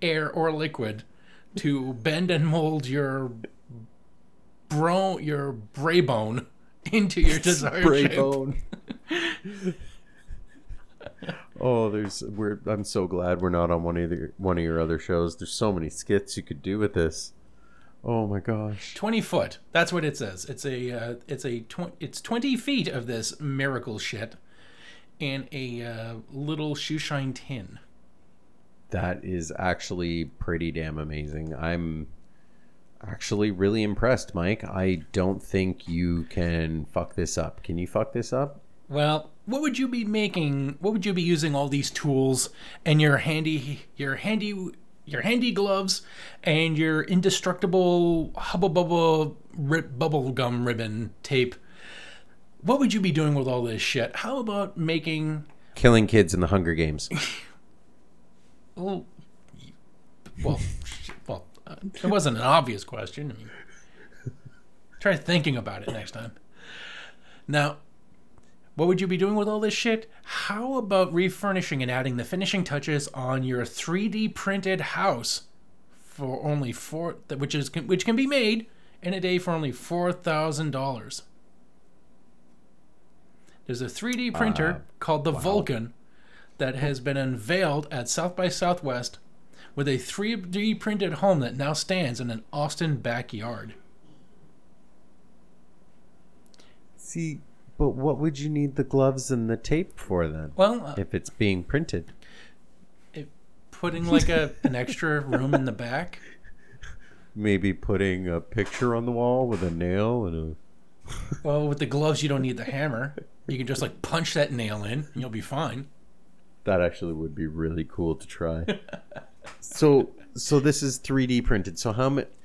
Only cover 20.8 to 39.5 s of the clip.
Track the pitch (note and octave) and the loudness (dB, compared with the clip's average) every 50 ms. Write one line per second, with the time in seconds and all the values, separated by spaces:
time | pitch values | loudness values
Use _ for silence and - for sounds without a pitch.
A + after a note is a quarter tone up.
20.8 | B2 B2 B2 A2+ A2+ A#2+ A#2+ - - - C#3 B2+ - B2+ A#2+ A2+ A2+ - - - | -4 -4 -4 -6 -6 -6 -8 -10 -8 -8 -8 -6 -4 -4 -4 -6 -6 -8 -8 -8
21.8 | F3 E3+ - - D#3 - - - - - A#3 A#3+ B3+ C#4 B3 A3+ - C#4+ C#4 A3+ | -8 -8 -8 -10 -10 -10 -10 -10 -6 -4 -2 0 0 0 0 0 0 0 0 0
22.8 | - - C#3 B2+ A2+ B2 A#2 A2+ G#2+ - - - D3+ C#3 C3+ C3+ C3+ C#3 B2+ A#2+ | 0 0 -2 -4 -4 -4 -4 -4 -4 -6 -6 -6 -4 -4 -2 0 0 0 -2 -2
23.8 | - B2+ G#2+ G2+ - - A#2+ G2+ A2+ - - - - - - - - - - - | -4 -6 -6 -6 -6 -6 -6 -6 -8 -10 -10 -16 -20 -20 -20 -20 -20 -20 -20 -20
24.8 | - - - - - - - - D#3 C#3 C3+ C3+ C3 - - C3+ C3 B2 A#2+ A#2 | -20 -20 -20 -20 -20 -20 -10 -8 -6 -4 -4 -6 -8 -8 -8 -8 -8 -6 -8 -8
25.8 | A#2 A#2 A2+ A2+ A2+ A2+ A2+ A2+ - - - C3+ C#3+ D3+ D#3 D3+ D3+ D3+ C#3+ C#3+ | -8 -8 -8 -8 -10 -10 -10 -12 -14 -12 -10 -8 -6 -4 -4 -2 -2 -4 -4 -4
26.8 | - - D#3 D3+ - - D3+ C#3 C3+ C3 B2 - - - C3+ A2+ F#2 - G#2 - | -4 -4 -4 -4 -2 -2 -2 -2 -2 -4 -6 -8 -8 -10 -10 -10 -10 -12 -14 -18
27.8 | - - - - - - - - - - - - - - - - - - - - | -18 -20 -20 -20 -20 -20 -20 -20 -20 -20 -20 -20 -20 -20 -20 -20 -20 -20 -20 -20
28.8 | - - - F2+ F2 F2 F2+ - - F#2 F#2 F2 D#2+ D#2+ - - F#2 F2+ F2 - | -10 -6 -4 -2 -2 -2 -2 -4 -4 -4 -4 -4 -4 -6 -6 -2 0 0 0 -2
29.8 | - - G2 F2 F2 E2+ E2+ E2 D#2+ D2 - - - - E2+ D#2+ E2 E2 D2+ D#2+ | -4 -6 -4 -2 -2 0 0 -2 -2 -4 -6 -6 -2 -2 -2 0 -2 -2 -2 -4
30.8 | D#2+ D#2 D2+ D#2 D2+ D2+ D2+ D2+ D2+ D2 D2+ D2+ D#2+ D#2+ D2+ C2 D#2+ E2 F2 F2 | -4 -4 -4 -6 -6 -6 -6 -6 -6 -6 -6 -6 -6 -6 -6 -4 -2 -2 -2 0
31.8 | E2+ D#2+ D#2 D#2+ D2+ - - - - - - - - - - - - - - - | -2 -2 -4 -4 -6 -10 -12 -14 -16 -18 -20 -20 -20 -20 -20 -20 -20 -20 -20 -20
32.8 | - - - - - F#2+ - - - - G#2+ G2+ G#2+ G#2+ F#2+ F2+ G2 G2+ A2 A2+ | -20 -20 -18 -14 -12 -10 -10 -8 -4 -2 0 2 2 2 2 4 4 4 4 4
33.8 | G#2+ G#2 G2 - A2+ B2 B2+ - - - - F2 E2+ F#2+ A2 - G#2+ - F#2+ F#2+ | 2 2 2 2 4 4 4 2 0 -2 -2 0 2 2 0 0 -2 -4 -2 0
34.8 | F#2 F#2+ F#2 D#2+ D2 - - G2 F2+ F#2+ F#2+ F#2+ - - - F#2+ F#2 F#2 F2+ - | 2 2 2 0 -2 -2 0 2 2 2 2 -2 -2 0 0 2 2 2 0 -4
35.8 | - F2 E2+ E2+ F2 F2 E2+ E2+ E2 - - F#2 E2+ E2+ E2+ E2 D#2+ D#2+ D#2+ D#2+ | -6 -4 0 0 2 2 2 0 -2 -2 -2 0 0 2 2 0 0 0 -2 -4
36.8 | D2 - - F2 D#2+ - - F#2+ E2+ - - F2 D#2+ D#2+ - - - - E2 E2+ | -4 -4 -4 -4 -4 -2 -2 -4 -2 -2 -2 -2 -2 -4 -6 -8 -6 -4 -4 -4
37.8 | F2+ F2 - A2 A2 - - A#2+ A2+ - B2+ C3 C#3+ C#3+ - - - - - - | -2 0 0 0 0 0 -2 -4 -2 -2 0 -2 -2 -2 -6 -10 -18 -20 -20 -18
38.8 | - - C#3 D3 D3 D3+ D#3 D3+ - - - - - G3+ | -12 -4 0 2 2 2 2 0 -2 -8 -16 -12 -6 -4